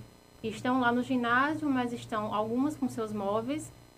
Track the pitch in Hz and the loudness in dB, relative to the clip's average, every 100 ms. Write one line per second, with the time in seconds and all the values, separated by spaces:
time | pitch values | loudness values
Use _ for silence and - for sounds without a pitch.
0 | - - - - 220 214 254 254 240 240 | -14 -20 -20 -10 -8 -4 0 2 4 2
1 | 247 254 240 247 285 311 302 254 240 233 | 2 0 2 4 2 0 0 2 0 -4
2 | - 220 214 208 220 240 285 302 247 247 | -4 -4 -2 0 0 2 0 0 -4 -2
3 | 220 214 196 214 233 302 - - - | -4 -2 0 0 0 -4 -6 -16 -20